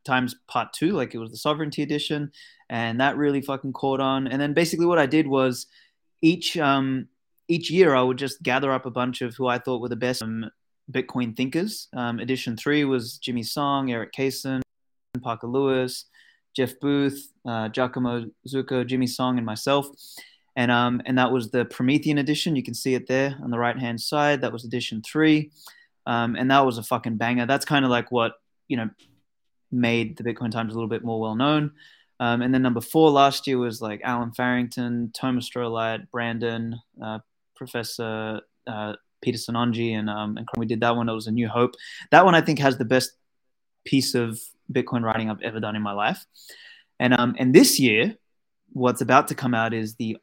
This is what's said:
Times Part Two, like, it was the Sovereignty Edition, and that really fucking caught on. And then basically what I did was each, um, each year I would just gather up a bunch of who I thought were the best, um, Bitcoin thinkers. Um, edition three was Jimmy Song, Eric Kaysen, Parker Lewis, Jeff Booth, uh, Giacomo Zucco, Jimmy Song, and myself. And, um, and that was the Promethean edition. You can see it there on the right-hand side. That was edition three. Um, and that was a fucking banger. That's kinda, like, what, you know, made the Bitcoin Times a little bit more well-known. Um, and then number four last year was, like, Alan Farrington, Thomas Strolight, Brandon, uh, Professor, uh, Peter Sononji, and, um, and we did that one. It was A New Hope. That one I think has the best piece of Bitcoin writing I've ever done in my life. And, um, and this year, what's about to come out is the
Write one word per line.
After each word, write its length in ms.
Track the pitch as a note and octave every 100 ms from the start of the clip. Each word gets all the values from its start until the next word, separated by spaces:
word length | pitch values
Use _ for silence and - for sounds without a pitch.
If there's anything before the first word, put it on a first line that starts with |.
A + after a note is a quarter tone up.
Times 320 | - B2+ B2+ - -
Part 260 | B2 A2+
Two, 200 | - D#3
like, 220 | F#3 A2+
it 40 | A#2
was 140 | A2+
the 40 | B2
Sovereignty 460 | D3+ D3+ D3+ D3+
Edition, 480 | D3 D3 - D3+ D3 - - _ -
and 300 | A#2 A#2 A#2
that 160 | C#3 C3+
really 240 | D3 C#3
fucking 320 | C3+ C3+ C3+
caught 280 | B2 C3+ C3
on. 280 | C3+ C3+ C3
And 120 | C3+
then 120 | C#3+
basically 340 | D3 E3 D#3+ E3+
what 140 | E3+
I 60 | C3+
did 200 | D#3 C#3+
was 400 | C3+ C3 B2 - _ _ _ _ -
each, 360 | D#3+ F3 - E3+
um, 500 | C#3+ C#3 C3+ C3 - _ _ _ -
each 240 | E3 E3+
year 240 | E3+ F3 C3
I 60 |
would 160 | B2+ B2+
just 220 | C3+ -
gather 300 | - C3 C#3
up 140 | C3 C3
a 40 |
bunch 300 | A#2+ B2 B2
of 140 | B2
who 140 | A2+ B2+
I 100 | B2
thought 220 | C3 B2
were 80 | A#2+
the 80 | A2+
best, 260 | B2 B2+
um, 260 | A2 A2+ A2+ _ _ _ -
Bitcoin 460 | C3 B2+ B2 A#2 A2+
thinkers. 520 | C3 D#3+ G#3+ - -
Um, 240 | B2+ A#2+ A#2
edition 380 | B2 C3 B2+ A2+
three 280 | C#3+ D3
was 320 | C#3 B2+ A2+ -
Jimmy 260 | - A#2+
Song, 460 | A2+ D3+ C#3+ C#3 C3
Eric 200 | A#2 G#2
Kaysen, 480 | - C3+ B2+ C3+ C3 - _ _ _ _ B2
Parker 240 | B2+ A2+ A#2+
Lewis, 600 | C3 C#3 C3 B2+ - - _ _ _ _
Jeff 240 | - B2+ -
Booth, 500 | C#3+ C#3+ C#3 C#3 - _ B2
uh, 220 | A2+ A2
Giacomo 580 | C3 B2+ B2+ B2 A#2+ A2+ _ B2+
Zucco, 380 | C3+ B2+ B2+
Jimmy 220 | A#2+ B2+ B2
Song, 320 | - B2+ B2
and 80 | A2+
myself. 400 | G#2+ C#3 C#3+ C#3 - - - - _ _ C3
And, 140 | A#2+
um, 300 | A#2+ B2 A#2+ -
and 100 | B2+
that 160 | B2
was 180 | B2+ A2+
the 140 | B2+
Promethean 540 | A#2 - B2+ D3 D3+ D3
edition. 380 | C#3 D3 F3+ C#3+
You 60 |
can 100 | B2
see 200 | A#2+ C3+
it 120 | B2+ B2+
there 320 | C3 C#3 C3+
on 80 | A#2+
the 80 | A#2
right-hand 420 | A#2+ B2 A#2+ A#2
side. 420 | - D3+ D3 C#3
That 100 | A#2+
was 120 | A#2+
edition 360 | A#2 B2 - A2
three. 520 | - D3+ D#3 D#3 D3+ _ - - _ _
Um, 300 | - A#2+ A#2 A2
and 140 | B2+
that 160 | C3+ C3+
was 100 | A#2
a 40 |
fucking 340 | A2 A#2+ A#2+ A2
banger. 300 | A#2 B2 A#2+
That's 180 | C3+
kinda, 240 | - C#3+ C3
like, 220 | B2 G#2+
what, 240 | A#2+ A2+ - _ _ -
you 80 | B2
know, 140 | A2 - _ _ _ _ _ _ -
made 480 | B2 A#2 A#2 A2+ -
the 60 |
Bitcoin 260 | A#2 A2 A#2+
Times 220 | A2+ A2+
a 40 | A2+
little 140 | A2+
bit 140 | A2
more 160 | A#2 A2
well-known. 500 | A2 A2 C#3 D3+ D3 - - _ _ -
Um, 220 | A#2+ A#2+
and 100 | B2
then 80 | C3
number 200 | C3 A#2
four 300 | - D#3+ D#3+
last 360 | C#3 C#3 C3+ -
year 100 | B2+
was, 240 | A#2+ G#2+
like, 200 | A2 G#2
Alan 300 | B2+ A#2+ A#2
Farrington, 800 | A#2 B2 B2 A#2+ - A#2+ A#2+ A#2
Thomas 340 | - C3 B2+ A#2+
Strolight, 600 | B2 A#2 A2+ A2+ A2 G2
Brandon, 680 | B2 A#2 A2+ A#2 A2+ A2+ A#2 _ -
uh, 200 | A2 A2 - _ _ -
Professor, 840 | B2+ B2 A2 - A2+ A2 A2 G#2+ - _ -
uh, 280 | G#2+ G#2+ G#2 _ _
Peter 160 | B2 A2+
Sononji, 540 | - A#2 A#2+ A2+ A#2
and, 180 | A2 G#2+
um, 260 | G#2+ G#2+ A2
and 120 | A#2 A#2
we 100 | A2+
did 140 | A2+
that 160 | A#2+ A#2+
one. 120 | A#2
It 60 |
was 140 | A2 A2
A 20 |
New 180 | A#2 A2+
Hope. 280 | A#2+ B2 - - - -
That 140 | D#3
one 100 | F#3+
I 60 | E3
think 180 | D#3+ D3
has 180 | C#3 A#2+
the 80 |
best 280 | A2+ B2+ - _ _ _ _ _ _ _
piece 320 | - C3+ - B2
of 240 | A#2 A2 - _ -
Bitcoin 320 | B2 B2 A#2+
writing 260 | A2+ A2 A2
I've 120 | G#2
ever 180 | A#2 A2
done 160 | A2 G#2+
in 60 |
my 100 | G#2
life. 340 | G2+ A2 G3 - _ - - - - _ -
And, 160 | B2
um, 220 | B2 B2 -
and 160 | B2+
this 240 | D#3 C4 -
year, 380 | B2+ G#2+ F3+ - _ _ _ _ _
what's 280 | C3 B2 A#2
about 280 | B2 C3 D3+
to 80 | D3+
come 180 | B2+
out 200 | A#2 A2+
is 200 | A2+ A2
the 220 | - A2 G#2+